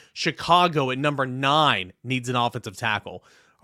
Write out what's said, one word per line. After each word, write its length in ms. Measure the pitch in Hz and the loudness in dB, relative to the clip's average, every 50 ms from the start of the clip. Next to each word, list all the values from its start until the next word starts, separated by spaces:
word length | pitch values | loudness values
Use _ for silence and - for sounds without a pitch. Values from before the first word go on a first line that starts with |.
| - _ | -20 _
Chicago 800 | _ - - 170 - - - 156 170 180 180 175 147 151 135 127 | _ -4 -4 -4 -4 -2 2 4 4 6 6 4 2 0 0 0
at 80 | 127 131 | -2 -2
number 280 | 143 147 143 135 131 | -2 -2 0 -2 -2
nine 640 | 127 127 131 139 143 147 156 151 139 117 98 90 90 - _ - | -4 -4 -2 0 2 4 4 4 4 2 0 -2 -8 -12 _ -8
needs 240 | 123 131 127 120 127 | -6 -4 -4 -4 -2
an 80 | 127 | 0
offensive 400 | 123 120 120 - 117 - 110 92 | 0 0 0 -2 -6 -10 -12 -10
tackle. 480 | - 117 113 107 104 - - 90 - - _ _ _ _ _ _ _ | -6 -4 -2 -2 -2 -4 -8 -14 -16 -18 _ _ _ _ _ _ _